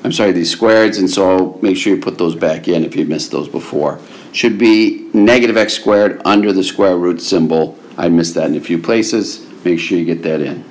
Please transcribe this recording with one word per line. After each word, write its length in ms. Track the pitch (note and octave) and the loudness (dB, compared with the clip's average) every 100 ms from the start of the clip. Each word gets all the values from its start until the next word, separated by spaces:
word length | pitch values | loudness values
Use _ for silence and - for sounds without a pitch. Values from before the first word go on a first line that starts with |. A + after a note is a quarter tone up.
I'm 80 | B2 | -4
sorry, 200 | A#2 G#2 | 0 0
these 240 | F2 E2 - | 0 -2 0
squareds, 440 | A2 A2 A2 G2+ | 2 4 4 2
and 100 | F#2 | -2
so 500 | G2+ F#2 F#2 F2+ - | 2 2 2 0 -2
make 140 | G2 F#2+ | -2 0
sure 180 | G#2 | 0
you 80 | F#2 | 0
put 160 | - F#2 | -2 -4
those 180 | E2+ E2 | -4 -2
back 320 | D#2+ D#2 E2+ | -2 -2 -2
in 180 | E2+ D#2+ | -2 -2
if 100 | - | -4
you 100 | C2+ | -4
missed 260 | D#2 - | -4 -4
those 160 | C#2 D2 | -6 -6
before. 520 | C#2+ - C#2+ D2 C#2+ - - - | -10 -6 -2 -2 -4 -16 -20 -12
Should 260 | - A#2+ G2+ | -2 -2 2
be 500 | A#2 A2 G#2+ - - | 4 4 4 0 -2
negative 440 | G#2+ G#2 B2 A#2 A2 | 2 4 4 2 2
x 160 | G#2 | 0
squared 480 | - - G#2 G#2 F#2 | -2 2 4 2 0
under 300 | - G#2 G#2 | 0 2 2
the 100 | F#2+ | 0
square 340 | F#2+ - G2 F2+ | -2 0 2 2
root 240 | F2 E2+ | 0 -2
symbol. 560 | - F#2 D#2+ D#2+ D#2 - - - | -2 0 2 0 -2 -6 -20 -4
I 100 | E2+ | 0
missed 280 | E2 E2+ E2+ | 2 2 -2
that 100 | D#2 | -2
in 60 | D2+ | -4
a 60 | |
few 160 | - E2+ | -2 -4
places. 640 | E2 A2+ - A2+ G2 - - - F2+ | 0 -2 0 -2 -4 -10 -18 -8 -2
Make 140 | E2+ | -2
sure 180 | - F2+ | 0 -2
you 80 | E2 | -2
get 180 | E2 | -4
that 160 | D#2+ D#2 | -4 -4
in. 240 | C#2+ - - | -4 -8 -14